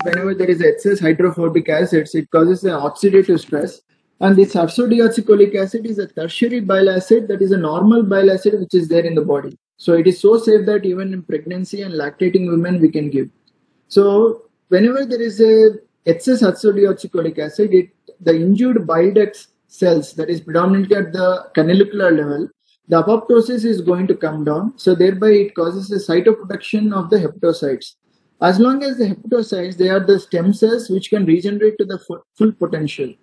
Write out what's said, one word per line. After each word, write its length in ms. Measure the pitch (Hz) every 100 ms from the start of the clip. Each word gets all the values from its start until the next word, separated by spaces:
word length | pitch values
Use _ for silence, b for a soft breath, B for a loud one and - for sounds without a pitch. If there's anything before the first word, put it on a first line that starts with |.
whenever 300 | 175 175 190
there 160 | 190 185
is 120 | 170
excess 380 | 160 147 202 196
hydrophobic 680 | 160 160 180 170 165 165 160
acids, 460 | 156 180 165 151 160
it 160 | 147
causes 320 | 165 170 185
an 80 | 196
oxidative 680 | 156 143 - 202 196 190 165
stress. 420 | - 147 185 - _ _ _ _
And 160 | 190 190
this 180 | 196
ursodeoxycholic 1000 | 175 165 240 240 233 226 226 214 208 202 202
acid 300 | 196 233 226
is 140 | 202
a 80 | 185
tertiary 540 | - 165 - 233 247
bile 280 | 190 190 196
acid, 380 | 185 180 226 -
that 140 | 196
is 100 | 190
a 60 | 190
normal 460 | 156 165 208 233
bile 280 | 202 196 190
acid 280 | 185 208 202
which 140 | 180
is 140 | 185 160
there 180 | 170 165
in 100 | 160
the 60 |
body. 360 | 160 - - - _ _
So 160 | -
it 140 | 170 170
is 120 | 180
so 180 | 202 226
safe 280 | 226 214 196
that 180 | 208 190
even 280 | 180 190
in 100 | 185
pregnancy 580 | 165 156 160 180 185 202
and 120 | 196 160
lactating 540 | 143 - 185 185 180
women 300 | 165 175 180
we 100 | 156
can 200 | 156 147
give. 200 | 135 - _ _ _ _ _ _
So 540 | 196 202 202 226 226 _ _ _
whenever 360 | 185 226 269 254
there 160 | 240
is 200 | 233 196
a 320 | 220 220 220 208 - _ 165
excess 360 | 165 - 247
ursodeoxycholic 960 | 196 180 214 202 196 185 185 180 165 160
acid, 360 | 151 - 208
it, 160 | 185 180 _ - -
the 120 | 165
injured 540 | 160 175 202 254 214 160
bile 240 | 165 185
duct 360 | 202 208 - - _ _
cells, 460 | - 185 160 147
that 160 | - 160
is 100 | 165
predominantly 560 | - 165 180 196 190 202
at 160 | 170
the 380 | 180 185 180 - -
canalicular 640 | 160 190 202 208 185 156
level, 320 | 147 143 117 _ _ _ -
the 160 | 165
apoptosis 600 | 160 226 - 233 233 247 226
is 160 | 196
going 260 | 170 175 190
to 80 | 180
come 280 | 160 156
down. 300 | 151 151 208 -
So 180 | 190 170
thereby 360 | 185 190 214
it 240 | 202 202 -
causes 360 | 165 190 196
a 200 | 196 -
cytoproduction 840 | 170 220 220 190 196 - 214 214
of 160 | 196 170
the 80 | 214
hepatocytes. 760 | 156 - 170 160 143 127 - _ _ _ _ _
As 180 | 175 185
long 240 | 247 269
as 140 | 277 247
the 80 | 208
hepatocytes, 720 | - - 247 220 190 180 180
they 120 | 185
are 100 | 190
the 200 | 185 196
stem 340 | - 170 180
cells 360 | 214 220 240 247
which 200 | 190 -
can 160 | 208 180
regenerate 520 | 170 196 202 214 214
to 80 | 196
the 140 | 190
fu-, 240 | - 170 _ -
full 160 | 214
potential. 600 | - 165 160 151 - 131 -